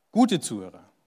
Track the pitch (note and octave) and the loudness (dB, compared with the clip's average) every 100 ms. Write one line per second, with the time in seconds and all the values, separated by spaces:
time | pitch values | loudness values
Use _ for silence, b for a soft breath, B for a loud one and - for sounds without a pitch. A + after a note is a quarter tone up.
0 | _ A3 B3 F3+ - G#2 F#2 - - _ | _ 2 2 2 -4 -10 -12 -18 -20 _